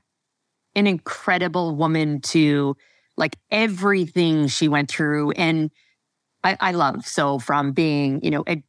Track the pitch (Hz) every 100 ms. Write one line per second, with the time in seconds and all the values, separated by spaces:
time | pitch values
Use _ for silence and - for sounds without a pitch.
0 | _ _ _ _ _ _ _ 202 208 175
1 | - - - 180 175 175 170 147 160 160
2 | 156 147 - 165 151 143 139 139 _ _
3 | _ - 160 - _ 214 220 180 202 196
4 | 156 185 170 156 143 - 160 147 143 -
5 | 151 151 147 - 165 160 156 - _ _
6 | _ _ _ _ 180 190 190 175 139 -
7 | - - 143 139 117 147 139 135 160 147
8 | 139 135 143 147 - 160